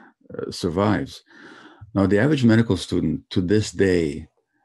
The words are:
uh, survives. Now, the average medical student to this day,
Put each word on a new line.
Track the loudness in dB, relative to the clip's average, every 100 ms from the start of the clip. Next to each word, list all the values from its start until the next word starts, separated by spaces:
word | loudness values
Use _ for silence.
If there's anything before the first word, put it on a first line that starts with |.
| -20 _ -18 -12
uh, | -12
survives. | -6 -4 0 0 0 -4 -12 _ -20 -20 -20 -20 -20 -6 0
Now, | 2
the | 2
average | 2 2
medical | 4 4 2 -2
student | -2 -4 -2 -4 -4
to | -4
this | 0 0 0
day, | 0 2 2 0 -6 -14 _ _ _